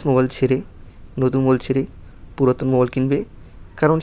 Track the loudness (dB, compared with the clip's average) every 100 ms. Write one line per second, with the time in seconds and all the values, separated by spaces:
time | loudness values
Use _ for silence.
0 | 2 2 2 0 0 0 -4 -18 -20 -20
1 | -12 -2 0 2 2 2 0 -4 -4 -12
2 | -20 -20 -16 0 2 2 0 2 2 0
3 | 0 -2 -4 -16 -20 -20 -20 0 0 2